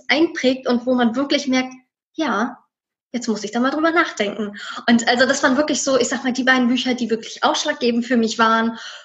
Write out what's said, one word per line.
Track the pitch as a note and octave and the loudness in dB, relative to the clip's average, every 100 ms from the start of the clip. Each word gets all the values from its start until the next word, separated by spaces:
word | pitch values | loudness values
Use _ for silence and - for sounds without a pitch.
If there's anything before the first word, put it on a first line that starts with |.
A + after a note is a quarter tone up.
| - | -2
einprägt | C4+ E4 - C4 C4 - | 0 0 2 0 0 0
und | A#3+ A#3+ | 0 2
wo | B3 | 2
man | A#3 A#3+ | 2 0
wirklich | C#4+ C#4+ B3+ | 0 0 0
merkt, | B3+ B3+ - _ _ _ | 0 -2 -8 _ _ _
„Ja, | - D4+ G3+ B3 - _ _ _ _ _ | -6 -2 -2 -4 -6 _ _ _ _ _
jetzt | A#3+ A#3+ | -8 -4
muss | G3+ | -4
ich | G3+ | -4
da | A#3+ | -2
mal | B3+ | 0
drüber | D4 E4 | 0 0
nachdenken.“ | E4+ D#4 - G3+ G#3+ G#3 G#3 - - - | 2 0 -2 -4 -4 -8 -8 -14 -6 2
Und | A#3 A#3 | 2 4
also | B3 C4 | 2 2
das | C4+ | 2
waren | D4 B3+ | 2 2
wirklich | D4+ D4 | 0 0
so, | - C4 | 0 0
ich | A#3 | 0
sag | A#3 | -2
mal, | B3+ | -4
die | A#3+ B3+ | 0 2
beiden | B3+ A#3+ | 4 2
Bücher, | B3 B3+ | 0 0
die | B3 A3 | -2 -2
wirklich | A3 - - | -4 -6 -2
ausschlaggebend | C4+ D4+ D4+ D4 A#3+ A#3 A#3 | 0 0 -2 -2 0 0 0
für | B3 | 2
mich | A3 A3 | 2 2
waren. | A3+ A3+ A3+ A3+ - - | 2 2 0 -4 -12 -18